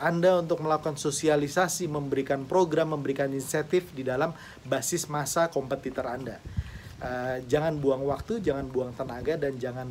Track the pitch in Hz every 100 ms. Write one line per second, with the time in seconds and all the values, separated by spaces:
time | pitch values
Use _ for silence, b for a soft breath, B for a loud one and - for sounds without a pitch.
0 | 160 170 180 180 165 160 156 151 156 143
1 | 151 147 156 147 143 175 180 - 170 147
2 | 139 131 131 139 131 180 170 156 160 147
3 | 139 139 139 135 123 156 151 180 180 156
4 | 127 127 165 - B B 131 135 - 175
5 | - 147 143 170 165 139 127 135 131 131
6 | 127 127 123 98 - B B B B B
7 | 127 123 127 127 127 151 160 151 139 131
8 | 139 139 - 226 170 139 135 127 123 120
9 | 131 120 135 160 143 127 123 123 127